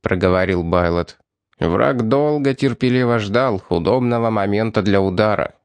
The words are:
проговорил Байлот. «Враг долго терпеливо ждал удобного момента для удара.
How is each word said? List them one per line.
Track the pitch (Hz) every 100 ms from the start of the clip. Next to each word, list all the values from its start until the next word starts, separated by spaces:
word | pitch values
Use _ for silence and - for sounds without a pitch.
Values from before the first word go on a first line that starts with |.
проговорил | - 95 92 92 92 90
Байлот. | 85 90 87 85 85 - _ _ _ _
«Враг | 82 90 127 131 113
долго | 139 151 151 139
терпеливо | 131 139 117 127 127 123 117
ждал | 101 110 131 98 -
удобного | 87 85 123 123 117 117
момента | 110 98 101 113 110
для | 101 98
удара. | 95 92 107 104 - -